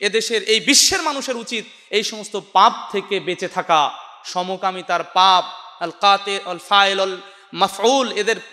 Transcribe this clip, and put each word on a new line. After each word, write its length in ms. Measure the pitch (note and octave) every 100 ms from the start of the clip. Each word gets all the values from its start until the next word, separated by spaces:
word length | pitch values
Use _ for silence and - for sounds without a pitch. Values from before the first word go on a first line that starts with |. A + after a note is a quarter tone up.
এদেশের 420 | G3+ G#3 G#3+ A3
এই 180 | - A3
বিশ্বের 420 | - C4+ - F#4
মানুষের 340 | D#4+ C#4 B3+ A#3+
উচিত 280 | A3+ A#3 - - _
এই 120 | G3+
সমস্ত 380 | G#3+ A3 G3+ G3+ E3
পাপ 200 | F#3+ G#3+ - -
থেকে 280 | G3+ G3 G3
বেঁচে 280 | D#3 F3 F3+
থাকা। 420 | F#3 F3 D#3+ C#3 - - -
সমকামিতার 800 | - F3+ F3+ F#3+ F#3+ F#3 F3+ F3
পাপ, 400 | E3 F#3 F#3+ F#3 F3 - - -
আল 80 | E3+ -
কাতে, 400 | G3+ G3 G3 G3 F#3
আল 120 | F3
ফাইল, 420 | - G3+ G3 F#3+
আল 160 | F#3+ F#3 - - -
মাফউল, 600 | E3 F#3 - A3 C4+ A#3+
এদের 240 | G3 G3+ G#3 -